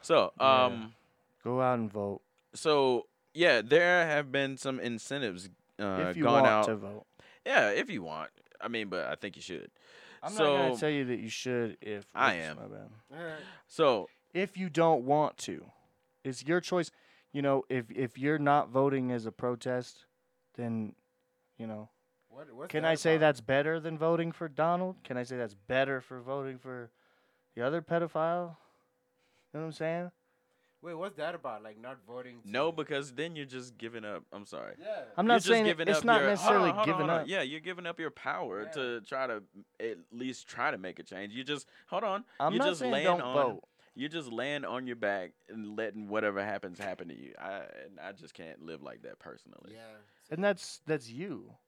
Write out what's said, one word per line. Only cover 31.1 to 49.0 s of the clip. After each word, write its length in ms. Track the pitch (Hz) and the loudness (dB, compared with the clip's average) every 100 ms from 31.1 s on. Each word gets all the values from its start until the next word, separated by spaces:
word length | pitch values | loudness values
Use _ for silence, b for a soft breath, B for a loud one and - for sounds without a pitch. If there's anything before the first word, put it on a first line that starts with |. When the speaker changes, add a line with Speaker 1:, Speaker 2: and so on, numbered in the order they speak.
| 143 | -6
Speaker 3:
that 180 | 156 | -6
about? 280 | 170 139 110 | -6 -10 -10
Like, 160 | 110 107 | -12 -14
not 180 | 120 131 98 | -14 -16 -14
voting 360 | 123 127 120 | -14 -14 -16
to 80 | 110 | -6
Speaker 1:
No, 200 | 120 156 | -2 0
because 420 | 160 139 143 143 | -2 -4 -4 -6
then 200 | 123 165 | -8 -8
you're 120 | 160 139 | -8 -10
just 300 | 127 123 110 | -12 -12 -12
giving 260 | 113 117 | -12 -10
up. 180 | 107 95 - | -10 -10 -12
I'm 120 | 98 101 | -16 -12
sorry. 280 | 73 53 - | -12 -12 -12
Speaker 3:
Yeah. 220 | 196 202 131 - | -10 -10 -6 0
Speaker 2:
I'm 80 | 208 | 6
Speaker 1:
You're 20 | |
Speaker 2:
not 20 | 233 | 6
Speaker 1:
just 80 | 175 | 6
Speaker 2:
saying 180 | 233 214 | 6 6
it, 40 | |
Speaker 1:
giving 180 | 160 - | 2 2
Speaker 2:
it's 100 | 160 | 2
Speaker 1:
up 40 | |
Speaker 2:
not 160 | 233 226 | 6 6
Speaker 1:
your, 100 | 139 | 6
Speaker 2:
necessarily 400 | 202 175 202 175 | 4 6 6 6
Speaker 1:
hold 0 | |
on, 60 | 202 | 4
hold 20 | |
on, 60 | 214 | 2
Speaker 2:
giving 200 | 180 - | 2 2
Speaker 1:
hold 20 | |
on. 100 | 170 | 0
Speaker 2:
up. 60 | 139 | 0
Speaker 1:
Yeah, 140 | 190 | -2
you're 180 | 131 156 | -4 -6
giving 260 | 160 180 175 | -8 -8 -8
up 120 | 170 | -6
your 120 | 156 | -8
power 540 | - 139 180 143 95 | -6 -6 -4 -4 -6
Speaker 3:
Yeah. 60 | 107 | -6
Speaker 1:
to 280 | 156 127 120 | -4 -4 -4
try 260 | 98 135 131 | -6 -4 -4
to 160 | 110 98 98 - _ | -4 -8 -20 -20 _
at 160 | 113 95 82 | -8 -8 -12
least 340 | 117 127 120 - | -8 -8 -8 -12
try 240 | - 139 | -2 -2
to 80 | 120 | -2
make 200 | 92 - | -8 -12
a 40 | |
change. 300 | - 95 104 | -14 -10 -10
You 100 | 113 | -10
just, 220 | 131 147 - b b | -6 -6 -8 b b
hold 160 | 180 | -4
on. 200 | 220 101 - b | -4 -4 -8 b
Speaker 2:
I'm 140 | 151 | 0
Speaker 1:
You're 60 | 226 | 2
Speaker 2:
not 80 | 277 | 0
Speaker 1:
just 120 | 170 | 0
Speaker 2:
saying 120 | 254 | -2
Speaker 1:
laying 120 | 139 160 | 2 2
Speaker 2:
don't 140 | 175 | 2
Speaker 1:
on, 120 | 127 | 2
Speaker 2:
vote. 300 | 135 131 95 _ _ b | 2 0 -2 _ _ b
Speaker 1:
you're 160 | - 143 | -10 -8
just 200 | 165 135 | -6 -6
laying 340 | 113 131 147 | -4 -4 -4
on 220 | 107 120 127 | -4 -6 -6
your 100 | 120 | -4
back 360 | 104 101 90 _ _ | -2 -2 -4 _ _
and 280 | 110 104 107 | -12 -8 -6
letting 320 | 110 104 104 | -6 -6 -4
whatever 360 | 107 107 98 | 0 0 -2
happens 340 | 101 101 98 87 | -4 -4 -8 -8
happen 300 | 98 92 87 | -8 -8 -10
to 80 | 60 | -14
you. 140 | 67 - | -16 -12
I, 220 | 92 98 - - 71 | -10 -10 -12 -16 -18
and 120 | 98 | -14
I 120 | 85 | -14
just 220 | 95 78 | -16 -20
can't 280 | - 82 - | -16 -14 -14
live 200 | 80 78 | -12 -12
like 200 | 67 57 | -12 -14